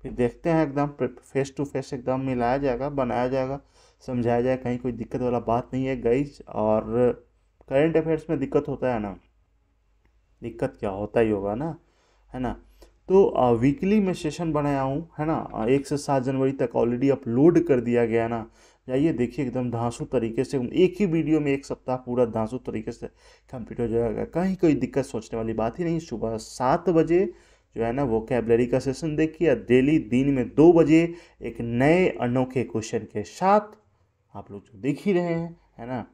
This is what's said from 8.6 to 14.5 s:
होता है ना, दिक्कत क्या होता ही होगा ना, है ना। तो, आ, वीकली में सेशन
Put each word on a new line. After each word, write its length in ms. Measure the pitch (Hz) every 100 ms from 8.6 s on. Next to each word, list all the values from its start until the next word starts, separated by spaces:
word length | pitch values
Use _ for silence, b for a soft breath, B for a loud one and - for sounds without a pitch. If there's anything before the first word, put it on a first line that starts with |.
| 143
होता 240 | 131 127
है 60 | 120
ना, 160 | 104 92 _ _ _ _ _ _ _ _ _ _ _ _
दिक्कत 340 | 120 113 131 -
क्या 100 | 104
होता 280 | 98 104 120
ही 100 | 110
होगा 240 | 104 98
ना, 220 | 110 160 156 _ _ _ _ _
है 60 | 131
ना। 200 | 123 - b b b b -
तो, 160 | 190 196
आ, 240 | - 123
वीकली 460 | 117 131 143 185 214
में 120 | 190
सेशन 380 | 170 156 143 170